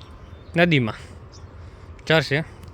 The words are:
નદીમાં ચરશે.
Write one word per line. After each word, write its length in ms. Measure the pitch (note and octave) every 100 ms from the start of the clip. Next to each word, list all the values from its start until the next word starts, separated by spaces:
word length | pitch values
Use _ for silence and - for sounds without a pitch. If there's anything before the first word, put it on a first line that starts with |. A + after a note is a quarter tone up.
| - - - - - E3
નદીમાં 380 | F3 D3+ A2+ - - - - - - - - - - - -
ચરશે. 320 | D#3+ C#3 C#3 D#3+ - -